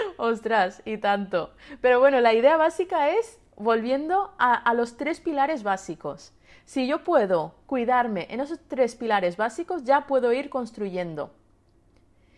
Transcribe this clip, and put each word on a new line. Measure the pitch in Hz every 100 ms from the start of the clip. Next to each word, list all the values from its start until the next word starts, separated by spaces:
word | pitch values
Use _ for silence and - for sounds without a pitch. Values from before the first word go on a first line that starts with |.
| 415 339
Ostras, | 233 226 226 220 185 - -
y | 214
tanto. | 202 202 196 180 156 - - 285
Pero | 254 247
bueno, | 277 262
la | 233
idea | 226 262 320
básica | 320 330 370 349 285
es | 403 466 - _ -
volviendo | 214 226 226 277 311 370 392 -
a, | 247
a | 233 240
los | 233 233 -
tres | 294 330
pilares | 339 285 277 311
básicos. | 202 190 - 160 151 147 - _ _ -
Si | - 269 254
yo | 320
puedo | 359 311 196 175 156 - -
cuidarme | 262 233 247 240 196 -
en | 220
esos | 285 330 -
tres | 262 240 -
pilares | 226 208 180 175
básicos, | 226 233 339 349
ya | 240 277 285
puedo | 269 240
ir | 254 285
construyendo. | 262 226 - 202 180 175 151 147 - _ _ _ _ _ _ _ _ _